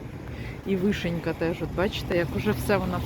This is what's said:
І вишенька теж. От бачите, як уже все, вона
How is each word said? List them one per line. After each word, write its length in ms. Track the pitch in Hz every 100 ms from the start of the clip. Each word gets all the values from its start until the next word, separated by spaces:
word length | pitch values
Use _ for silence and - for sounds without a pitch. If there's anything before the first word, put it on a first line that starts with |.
| - - - - - - -
І 100 | 190
вишенька 580 | 190 196 175 170 165
теж. 280 | 160 165 175
От 80 | 156 170
бачите, 420 | 190 - - 175
як 180 | 170 -
уже 160 | 208
все, 260 | 202 - 202
вона 220 | 185 180